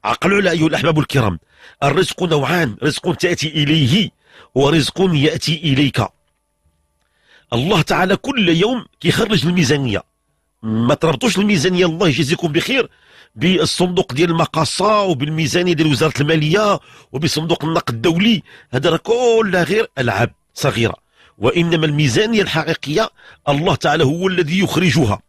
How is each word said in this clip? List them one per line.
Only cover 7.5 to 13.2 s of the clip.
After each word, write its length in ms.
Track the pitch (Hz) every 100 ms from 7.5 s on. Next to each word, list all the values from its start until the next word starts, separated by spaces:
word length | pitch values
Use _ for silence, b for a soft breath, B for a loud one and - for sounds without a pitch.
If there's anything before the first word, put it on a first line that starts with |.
الله 300 | 120 147 202
تعالى 340 | - 156 185 107
كل 320 | - 269 185
يوم 360 | 165 208 247 - _
كيخرج 460 | 170 - 214 208 160
الميزانية، 560 | 180 135 147 131 98 - _ _ _ _ _
ما 320 | 110 110 120
تربطوش 440 | 147 160 135 254 175
الميزانية، 480 | 208 196 160 180 180
الله 220 | 160 185
يجزيكم 400 | 127 135 160 170
بخير، 420 | 151 - 262 - b b b